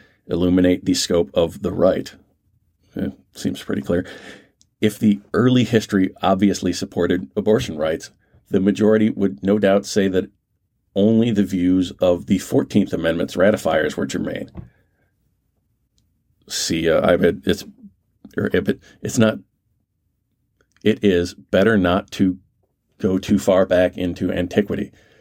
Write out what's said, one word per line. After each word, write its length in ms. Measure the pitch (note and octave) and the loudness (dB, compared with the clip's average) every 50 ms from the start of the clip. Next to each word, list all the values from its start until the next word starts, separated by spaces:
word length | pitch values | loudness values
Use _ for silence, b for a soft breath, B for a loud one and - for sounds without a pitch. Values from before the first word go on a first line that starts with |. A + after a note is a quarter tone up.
| b b b b b | b b b b b
illuminate 580 | - - E2+ F2+ F2+ F2+ F#2 F2+ F2+ F2+ F#2 - | -6 -4 -2 0 2 2 4 4 2 2 0 0
the 100 | G2 F#2 | -2 -2
scope 360 | - - - F2+ E2+ E2+ - - | -2 -2 0 0 0 0 0 0
of 280 | F2 E2+ E2 - - | -2 -2 -2 -2 -6
the 100 | F#2+ F2 | -6 -6
right. 420 | F2 F2 E2+ F#2 D#2 - - - - - _ _ _ _ _ _ _ _ _ _ _ _ _ _ - | -2 0 2 2 2 0 -4 -8 -14 -20 _ _ _ _ _ _ _ _ _ _ _ _ _ _ -10
Eh, 140 | C#3+ C#3+ C#3+ - - _ _ | -8 -6 -6 -8 -10 _ _
seems 300 | _ - - - - - | _ -8 -8 -6 -6 -8
pretty 200 | - - - - | -8 -8 -6 -6
clear. 240 | - - F2 F2+ F2+ B B B B B B B B B B B _ _ _ _ | -4 -2 -2 -2 -4 B B B B B B B B B B B _ _ _ _
If 180 | - G#2+ - - | -4 -4 -2 0
the 220 | A#2 G#2+ G2+ G2+ - _ - | 2 2 2 0 -2 _ 0
early 300 | F#2+ A#2+ B2+ B2+ B2+ A2+ | 0 2 4 2 2 2
history 480 | - B2 G#2+ - - G#2 F#2+ F#2 - - - | 2 0 0 0 0 0 0 0 0 -2 -2
obviously 500 | - F2+ F#2+ F#2+ G#2 G2 F#2+ - - F2+ | 0 0 2 2 2 2 2 0 -2 -4
supported 580 | F2 - - - - G2 F2 F2 F2+ F#2 - - _ | -4 -4 -8 -6 -4 -2 0 0 0 -2 -4 -6 _
abortion 400 | G#2+ G2+ G#2 G#2+ - B2 - D#2+ | -4 0 0 0 0 0 -4 -6
rights, 340 | D2+ D#2 D#2 E2 - - - _ _ _ _ _ _ _ - | -4 -4 -4 -4 -4 -8 -14 _ _ _ _ _ _ _ -4
the 120 | - F#2+ | -2 0
majority 500 | F#2+ G#2 G2+ - A2 G#2 A2 A2 G#2+ A2 | 2 2 2 2 2 4 4 4 2 0
would 320 | - - G2 G2 G2 - | 0 -2 -2 -4 -4 -4
no 160 | - G2 G#2 G#2+ | -2 0 0 2
doubt 280 | G#2 G2 G2 G2+ G2+ | 2 2 2 0 0
say 220 | - - G#2 F#2+ F#2+ | -2 -2 -2 -2 0
that 220 | F#2 F2+ - - _ _ _ _ _ _ _ _ _ _ _ _ - | 0 -2 -4 -4 _ _ _ _ _ _ _ _ _ _ _ _ -2
only 360 | G2 G2+ A2 A2+ A2+ A#2 A#2+ | 0 2 2 4 2 2 2
the 140 | G#2 G2+ G2+ | 2 0 0
views 460 | F2+ G2+ F2+ F2 F#2 F#2 F#2 F2+ E2+ | 0 -2 0 0 2 2 2 0 -2
of 340 | - - F#2 F2+ F2+ E2+ - | -2 0 2 2 2 0 0
the 120 | - G2+ F#2 | 0 -2 -2
fourteenth 540 | - - - C#3 - - - G#2+ F#2+ - | 0 -2 -2 -2 -2 0 0 0 0 0
Amendment's 440 | - E2+ E2 E2 E2 E2 F2+ - - | -2 -2 -2 -2 -2 -2 -4 -4 0
ratifiers 600 | F2+ F#2 G#2 G#2+ - - D#2+ D#2+ D#2+ D#2 D2 - | 2 2 2 2 2 0 -2 0 0 0 -2 -4
were 100 | - - | -4 -6
germane. 440 | - - F2 E2+ D#2+ - - - - - B B B B B B B B B B B B _ _ _ _ _ _ _ _ _ _ _ _ _ _ _ _ _ _ _ _ _ _ _ _ _ _ - | -6 -6 -6 -6 -6 -8 -8 -10 -12 -14 B B B B B B B B B B B B _ _ _ _ _ _ _ _ _ _ _ _ _ _ _ _ _ _ _ _ _ _ _ _ _ _ -12
See, 420 | - - - - E2+ E2 D#2+ E2 | -10 -8 -6 -4 -4 -2 0 0
uh, 180 | D#2 - - E2+ | 2 2 2 2
I 80 | F2 | 2
bet 200 | E2+ F2 E2+ C#2 - - | 4 2 2 0 0 -2
it's, 200 | F#2+ F2 - - - - _ - - - _ _ _ _ _ - - - | -2 -2 -2 -6 -12 -20 _ -20 -20 -20 _ _ _ _ _ -20 -12 -8
or, 140 | - A2 - | -6 -4 -2
eh, 80 | - F#2+ | -2 -2
but 180 | - - - b b b b b | 0 -2 -4 b b b b b
it's 160 | - A#2 - B2 | -10 -4 0 2
not, 200 | A2+ A2 A2 - - _ _ _ _ _ _ _ _ _ _ _ _ _ _ _ _ _ _ _ _ _ _ _ _ _ _ _ | 2 2 0 -2 -10 _ _ _ _ _ _ _ _ _ _ _ _ _ _ _ _ _ _ _ _ _ _ _ _ _ _ _
it 200 | - G#2+ G#2+ - G#2 | -2 -2 0 2 2
is 300 | G2+ F2+ F2 F2 E2+ - | 2 2 2 0 -2 -6
better 420 | - - _ G2+ F#2 G2 A2+ A2+ | -12 -8 _ 0 2 4 4 4
not 340 | G2+ F#2 F2 F2+ G2+ - - | 4 2 2 2 0 -2 -6
to 260 | - - G2+ F#2+ F2+ - _ _ _ _ _ _ _ _ _ _ _ - | -2 0 0 0 0 -2 _ _ _ _ _ _ _ _ _ _ _ -4
go 200 | - G2 F#2 F#2+ | -2 -2 0 -2
too 200 | - - G#2 F#2+ | 0 0 0 2
far 280 | - G2+ F#2 F#2+ F#2+ | 2 2 2 4 2
back 320 | - F2+ F2+ F#2 F2+ - - | 2 2 2 2 0 0 -4
into 340 | F#2 F2 F2+ - G2 F2+ | -6 -6 -4 -4 -4 -4
antiquity, 600 | F#2+ F2+ F2+ F2+ - G#2 G2+ - F2 - - - b b b b b b | -2 -4 -4 -2 0 -2 0 0 -4 -6 -6 -8 b b b b b b